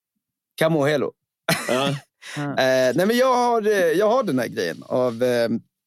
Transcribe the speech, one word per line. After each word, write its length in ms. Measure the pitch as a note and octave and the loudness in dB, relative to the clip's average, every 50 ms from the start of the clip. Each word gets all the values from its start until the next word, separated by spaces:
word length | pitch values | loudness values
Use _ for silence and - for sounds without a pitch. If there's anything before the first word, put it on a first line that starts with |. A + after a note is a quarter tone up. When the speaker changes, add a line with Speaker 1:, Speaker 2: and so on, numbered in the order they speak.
| _ _ _ _ _ _ _ _ _ _ _ | _ _ _ _ _ _ _ _ _ _ _
Speaker 1:
Camo 280 | - D#3+ D#3+ E3 D3+ C3+ | 0 0 2 2 2 2
Helo. 280 | D3 D3+ C3+ G2+ - - _ _ _ _ _ _ - - - - - | 2 0 0 -2 -4 -6 _ _ _ _ _ _ -4 -4 -2 -2 -2
Speaker 2:
Ja. 200 | A#2+ C3 C#3 C#3 | -2 0 0 -2
Speaker 1:
<laughs> 100 | C#3 C#3 - _ _ _ - - - | -4 -6 -8 _ _ _ -18 -12 -10
Eh, 100 | D3 C#3+ C#3+ C3 - C3 C3 C3 C3 B2+ B2+ A#2+ | -8 -8 -4 -2 0 2 2 2 2 2 2 2
nej, 120 | E3 F#3 | 2 2
men 100 | G#3+ A#3+ | 2 2
jag 180 | A#3+ B3+ C4 B3 | 2 2 2 2
har, 300 | B3 B3 A#3+ A#3 A3+ G3+ | 2 2 0 0 0 0
eh, 60 | G#3+ G#3 | 0 2
jag 340 | G3 F3 E3 D3+ F3+ G#3+ G#3 | 2 2 2 2 2 2 2
har 140 | A#3 C4+ | 2 0
den 160 | B3 F#3+ C3+ B2+ | 0 0 -2 -2
här 80 | A2+ G#2 | -2 -4
grejen 340 | A2 A2+ F#2 E2+ D#2 B2 - | -4 -4 -4 -4 -6 -8 -8
av, 360 | - - B2+ B2+ B2 A2+ A2+ | -4 -2 -2 0 -2 -2 -2
eh, 260 | B2+ B2+ B2 A#2+ A#2 A2+ A#2 A2+ - _ _ _ _ | 0 0 0 0 0 0 -2 -4 -6 _ _ _ _